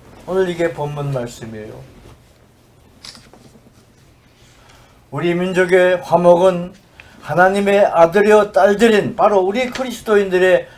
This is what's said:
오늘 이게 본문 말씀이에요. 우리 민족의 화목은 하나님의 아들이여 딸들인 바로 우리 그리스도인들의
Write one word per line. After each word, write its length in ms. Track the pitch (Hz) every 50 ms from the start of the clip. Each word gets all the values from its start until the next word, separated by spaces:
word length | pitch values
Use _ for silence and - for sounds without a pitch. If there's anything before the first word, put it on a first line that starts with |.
| _ - - - -
오늘 220 | 170 180 190 190 175
이게 240 | 170 160 170 165
본문 400 | - 151 147 147 147 143 143 143
말씀이에요. 600 | 135 127 120 117 - - 117 110 113 107 104 107 123 127 131 - - - - - - _ _ _ _ _ _ _ _ _ _ _ _ _ _ _ _ _ - - - - - - _ - _ _ _ - _ _ _ _ _ _ _ _ _ _ _ _ _ _ _ _ _ _ _ _ _ _ _ _ _ _ _ _ _ _
우리 240 | 135 147 170 175 170
민족의 640 | 175 180 185 185 185 185 175 185 185 180 180 180 175
화목은 720 | - - 170 175 175 175 175 170 190 190 180 175 175 180 - _ _ _ _ - - - - -
하나님의 640 | - - 151 170 185 190 196 202 202 196 202 202 202
아들이여 680 | - - 165 165 165 160 208 202 214 214 214 202 208
딸들인 640 | - 190 190 208 202 190 233 220 214 196 165 113 -
바로 240 | - 180 214 208 190
우리 300 | 185 196 202 254 254 247
그리스도인들의 1000 | - - 262 247 226 - - 226 208 202 196 190 180 185 185 185 180 - - - -